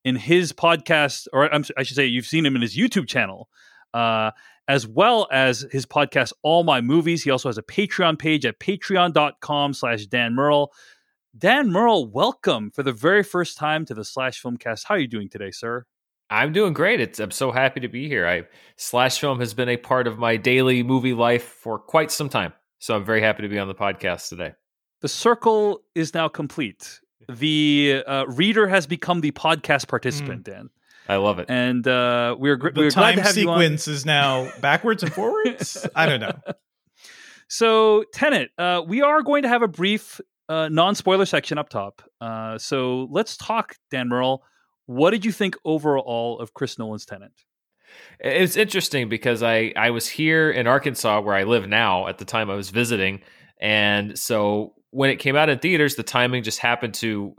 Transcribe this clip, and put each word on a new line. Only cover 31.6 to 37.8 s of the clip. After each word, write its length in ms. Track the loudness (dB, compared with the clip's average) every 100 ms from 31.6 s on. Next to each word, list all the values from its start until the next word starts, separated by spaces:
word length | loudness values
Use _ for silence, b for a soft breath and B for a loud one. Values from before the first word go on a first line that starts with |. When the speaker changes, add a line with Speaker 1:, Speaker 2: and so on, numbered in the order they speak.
| 0 0 0
Speaker 1:
uh, 480 | 0 2 0 0 0
we're 160 | 0 0
gr-, 120 | 0
Speaker 3:
The 100 | 2
Speaker 1:
we're 100 | 2
glad 200 | 6 4
to 40 | 4
Speaker 3:
time 80 | 2
Speaker 1:
have 120 | 2
you 120 | 2
on. 100 | 4
Speaker 3:
sequence 280 | 2 2 -4
is 180 | -6 0
now 440 | 2 2 0 -4 -2
backwards 420 | 0 2 2 -2
and 80 | -2
forwards? 760 | -2 -2 0 -2 -4 -8 -8 -6
Speaker 1:
<laughs> 40 | 0
Speaker 3:
I 100 | 2
don't 140 | 0
know. 120 | -4 -10 -12 -16 _ _ _ B B B B B B
Speaker 1:
So, 560 | 0 4 6